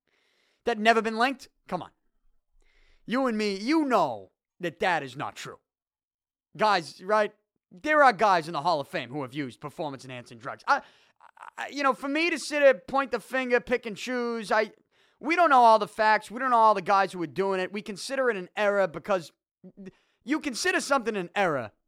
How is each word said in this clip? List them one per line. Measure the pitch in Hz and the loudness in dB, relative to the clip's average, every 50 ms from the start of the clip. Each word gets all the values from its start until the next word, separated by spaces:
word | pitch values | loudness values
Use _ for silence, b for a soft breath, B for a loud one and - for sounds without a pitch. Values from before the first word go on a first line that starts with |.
| _ _ _ _ _ _ _ _ _ _ _ _ _ | _ _ _ _ _ _ _ _ _ _ _ _ _
That | - 233 214 | -4 -2 2
never | 208 226 233 226 | 4 4 4 4
been | 214 226 220 | 2 0 0
linked? | 220 233 262 269 240 - - _ _ _ | 0 0 0 0 -4 -12 -20 _ _ _
Come | - 196 175 120 | -10 -8 -8 -8
on. | 87 - _ _ _ _ _ _ _ _ _ _ _ _ _ _ _ _ _ _ _ _ _ _ | -12 -18 _ _ _ _ _ _ _ _ _ _ _ _ _ _ _ _ _ _ _ _ _ _
You | - 196 254 269 | -4 -2 -2 -2
and | 254 220 214 | -2 -2 -2
me, | 214 208 196 | -2 -4 -4
you | 190 208 240 311 330 302 | -4 -2 0 0 0 2
know | 277 247 202 170 139 117 104 95 - _ _ _ _ _ _ | 2 2 2 0 0 -4 -8 -14 -18 _ _ _ _ _ _
that | 180 175 143 - | -8 -8 -6 -2
that | 214 190 175 156 143 | -2 0 0 -2 -4
is | 135 120 | -6 -8
not | 139 135 107 98 | -10 -10 -10 -10
true. | - - 131 95 - _ _ _ _ _ _ _ _ _ _ _ _ _ _ _ _ _ _ _ 151 | -12 -14 -16 -16 -18 _ _ _ _ _ _ _ _ _ _ _ _ _ _ _ _ _ _ _ -2
Guys, | 214 214 202 185 160 139 - - 175 | 0 2 2 0 -2 -6 -12 -14 -4
right? | 185 214 214 214 208 - _ _ _ _ _ _ _ - | 0 2 2 2 0 -4 _ _ _ _ _ _ _ -20
There | 180 - 294 311 302 285 | -8 -2 2 4 6 6
are | 262 233 | 6 6
guys | 170 226 208 190 175 156 160 | 4 4 4 4 2 0 -2
in | 175 | -6
the | 151 | -4
Hall | 139 175 170 147 | -2 0 -2 -2
of | 139 - | -2 -6
Fame | - 170 135 120 | -8 -8 -8 -6
who | 139 151 139 | -8 -10 -10
have | 123 123 | -8 -8
used | 151 143 127 110 - | -8 -8 -8 -10 -14
performance-enhancing | - 147 - - 170 147 135 123 - 131 131 123 117 - 127 | -16 -14 -10 -8 -8 -8 -8 -10 -14 -14 -14 -14 -16 -18 -20
drugs. | 117 110 131 113 110 - - | -16 -14 -14 -14 -8 -2 0
I, | 277 277 b b b b b b b b b b _ - - - - | 0 0 b b b b b b b b b b _ -20 -20 -18 -12
I, | - 233 - | -12 -12 -10
you | - 277 285 | -6 -2 0
know, | 269 247 | 0 0
for | - 247 | 0 -4
me | 277 277 311 330 349 | -4 -2 -2 -2 -2
to | 330 269 | -2 -4
sit | - - 285 294 | -6 -6 0 4
there, | 285 269 254 | 6 6 6
point | - - - 247 269 269 226 240 | 4 0 -4 -4 -4 -2 -2 -6
the | 226 | -8
finger, | - - 220 262 262 247 240 240 | -8 -6 -6 -4 -2 0 0 0
pick | - - 247 240 - | 0 -2 -4 -4 -4
and | 240 202 | -8 -12
choose, | - - 233 254 247 240 233 233 233 214 175 - | -10 -8 -6 -4 -4 -4 -4 -4 -6 -4 0 0
I, | 214 220 214 - _ _ _ _ _ _ _ _ _ | 0 0 -2 -6 _ _ _ _ _ _ _ _ _
we | 175 262 330 | -4 -2 2
don't | 359 349 320 | 2 4 6
know | 285 254 240 | 6 6 8
all | 226 220 220 | 8 6 6
the | 208 180 | 4 -2
facts. | - - 220 214 214 208 - - | -2 0 2 4 4 2 0 -4
We | 196 247 | -8 -6
don't | 269 254 | -2 2
know | 247 233 | 4 6
all | 226 220 214 | 6 6 6
the | 196 175 | 4 2
guys | 180 208 196 196 185 | 2 2 2 2 0
who | - 185 | -2 -6
were | 170 | -8
doing | 156 127 123 190 196 190 185 | -6 -4 -4 -2 -2 -2 -2
it. | 185 - 190 | -4 -4 -6
We | 214 | -8
consider | - - 208 170 - - 269 269 262 240 | -10 -10 -12 -12 -10 -6 -4 -2 0 0
it | 226 | -2
an | 190 180 - _ - | -2 -8 -10 _ 0
era | 214 202 202 202 190 180 | 0 2 2 2 0 0
because | 143 170 - - 202 185 160 - - _ _ _ _ _ - 185 - - 196 185 - _ _ _ _ _ _ | -2 -8 -4 -4 -4 -4 -4 -8 -16 _ _ _ _ _ -20 -20 -20 -20 -20 -20 -20 _ _ _ _ _ _
you | 208 285 311 | -4 -4 -4
consider | - 294 240 196 - 370 370 330 - | -2 -6 -6 -2 -2 0 0 0 0
something | - 277 269 220 220 220 | 0 -2 0 0 -2 -4
an | 202 180 170 - | -4 -6 -4 -2
era | 208 202 175 151 131 117 104 - _ _ | 0 0 0 0 -2 -4 -8 -12 _ _